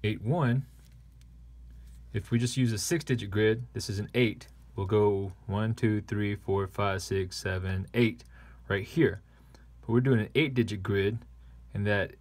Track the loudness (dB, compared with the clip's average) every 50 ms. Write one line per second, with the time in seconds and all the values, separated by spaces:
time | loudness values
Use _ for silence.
0 | 0 0 -2 -2 -2 0 2 2 4 4 2 2 0 -4 -16 -20 -20 -20 -20 -20
1 | -20 -20 -20 -20 -20 -20 -20 -20 -20 -20 -20 -20 -20 -18 -18 -18 -18 -18 -18 -18
2 | -16 -8 -6 -6 -2 0 0 2 2 0 0 2 2 2 0 -2 -2 -2 -2 -2
3 | 0 -2 -2 -2 -2 -2 0 4 4 4 4 2 -4 -8 -8 -8 -6 -4 -4 -4
4 | -4 -2 2 2 2 2 0 -4 -14 -20 -20 -20 -20 -14 -8 -6 -2 2 4 4
5 | 4 4 4 2 -2 -6 -10 -12 -6 -4 -2 0 0 -2 0 0 2 2 2 0
6 | -2 -4 -4 -2 -2 -2 -4 -4 -2 -2 0 0 0 -2 -2 -2 0 0 0 -2
7 | -2 -2 -2 -2 -2 -4 -6 -6 -6 -4 -4 -2 -2 -2 -4 -4 -4 -2 2 2
8 | 2 2 2 -4 -16 -20 -20 -20 -20 -20 -20 -20 -4 -2 -2 -2 -2 -2 2 2
9 | 2 2 2 -4 -14 -20 -20 -20 -20 -20 -20 -20 -20 -20 -20 -14 -4 2 2 4
10 | 4 4 4 2 2 2 2 2 2 2 2 0 0 0 -2 -6 -2 0 0 2
11 | 2 0 -2 -2 -10 -14 -20 -20 -20 -20 -20 -20 -20 -10 -6 -2 0 2 2 2
12 | 0 -2 -6 -18